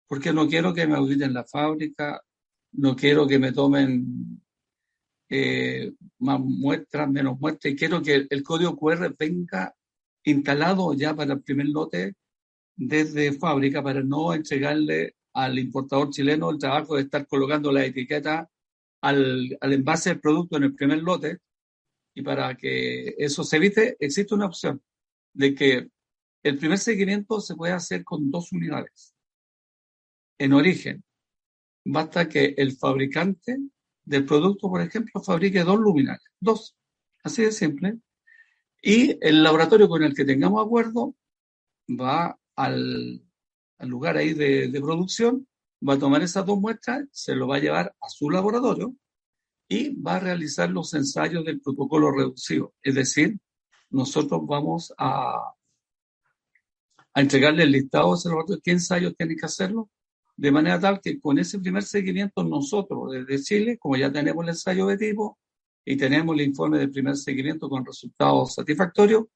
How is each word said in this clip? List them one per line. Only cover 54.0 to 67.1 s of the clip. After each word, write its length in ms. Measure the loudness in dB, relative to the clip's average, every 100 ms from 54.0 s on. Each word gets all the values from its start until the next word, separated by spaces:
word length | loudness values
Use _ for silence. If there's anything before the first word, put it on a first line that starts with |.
| 0 -2 -2 -2
vamos 500 | -2 -2 -2 -4 -8 -4
a, 360 | -2 -2 -2 -4 -8 -16 _ _ _ _ _ _ _ _ _ _ _ _ _ _ _
a 80 | 0
entregarle 440 | 4 6 6 6
el 80 | 4
listado 400 | 4 2 2 2
a 40 | 2
ese 120 | 0
laboratorio, 340 | -4 -2 -4
qué 80 | 0
ensayos 460 | 0 0 0 -2 -4
tiene 180 | -6
que 120 | -4 -6
hacerlo, 440 | -4 -4 -4 -8 _ _ _ _ -2
de 160 | 2
manera 260 | 4 4 2
tal 220 | 2 0
que 180 | -4 -6
con 220 | 0 2
ese 180 | 2 -4
primer 240 | -2 -4
seguimiento 640 | -2 -2 -2 -2 -2 -2
nosotros 640 | -2 -2 -2 -4 -4 -8 -8
desde 320 | -8 -4 -4
Chile, 360 | 0 0 0 -2
como 180 | -2 0
ya 160 | 0
tenemos 320 | 0 -2 -2
el 60 | -4
ensayo 360 | -4 -2 0 0
de 100 | 0
tipo 440 | -2 -2 -4 -8 _ _ _ _
y 120 | -4 0
tenemos 400 | 2 2 2 0
el 60 |
informe 360 | 0 0 0 2
de 80 | 0
primer 300 | -2 -4